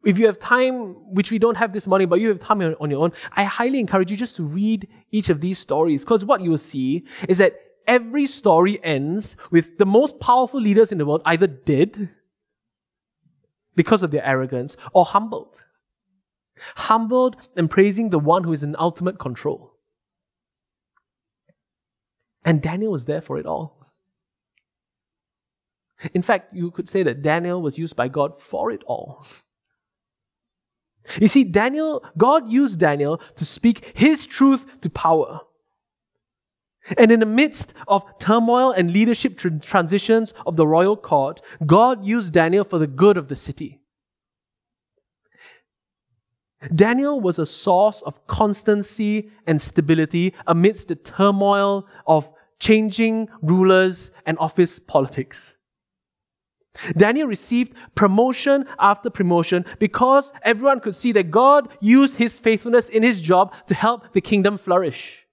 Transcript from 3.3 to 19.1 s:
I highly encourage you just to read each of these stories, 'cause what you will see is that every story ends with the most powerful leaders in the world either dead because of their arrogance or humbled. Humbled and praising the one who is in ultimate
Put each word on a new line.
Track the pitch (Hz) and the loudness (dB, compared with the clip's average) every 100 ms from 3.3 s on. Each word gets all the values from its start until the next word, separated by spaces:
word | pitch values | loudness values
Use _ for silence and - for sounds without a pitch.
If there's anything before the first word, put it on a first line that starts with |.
I | - | -4
highly | 196 - 240 269 | -4 -2 -2 -2
encourage | 202 196 185 | 0 0 0
you | 202 | -4
just | 240 - | -8 -8
to | |
read | 156 165 208 220 196 _ _ | -8 -4 -2 -2 -6 _ _
each | 214 190 | -4 -2
of | 156 | -2
these | 175 190 | -2 -6
stories, | - 147 175 143 | -4 0 0 0
'cause | - 226 | 0 -2
what | 202 240 | 0 -2
you | 180 | 0
will | 156 | -4
see | - 139 131 160 - - 185 | -4 -6 -4 -4 -8 -14 -4
is | 185 | 2
that | 190 - _ _ - | 2 0 _ _ 0
every | 247 226 277 277 | 0 0 -4 -4
story | - 214 165 180 208 | -2 2 4 4 0
ends | 165 139 143 190 208 - - | -4 -4 -2 -6 -8 -16 0
with | 170 165 - | 0 0 -2
the | 196 | 2
most | 214 294 - | 4 2 -2
powerful | - 247 254 269 | 0 2 2 -2
leaders | 214 202 220 | 2 4 4
in | 190 | 2
the | 147 | -2
world | 156 | -2
either | - 165 185 | 0 2 0
dead | 135 - 139 190 214 196 _ _ _ _ _ _ _ _ _ _ _ _ _ _ _ _ | -2 -2 0 0 -2 -14 _ _ _ _ _ _ _ _ _ _ _ _ _ _ _ _
because | - 170 220 | -2 2 2
of | 180 | 0
their | 143 | -4
arrogance | 131 131 131 127 143 - - | -2 -2 -2 -6 -8 -14 0
or | 185 | 2
humbled. | 170 202 220 - - _ _ _ _ _ _ _ _ _ _ _ - - | 2 0 -2 -10 -14 _ _ _ _ _ _ _ _ _ _ _ -20 -12
Humbled | - 220 220 254 254 254 _ - | 0 0 2 0 0 -4 _ -4
and | 165 | -2
praising | - 202 196 226 | 2 2 2 -2
the | 170 | -2
one | 147 175 | 2 0
who | 170 | 0
is | 156 | -6
in | 147 151 | -6 -4
ultimate | 165 170 180 | -4 -2 -8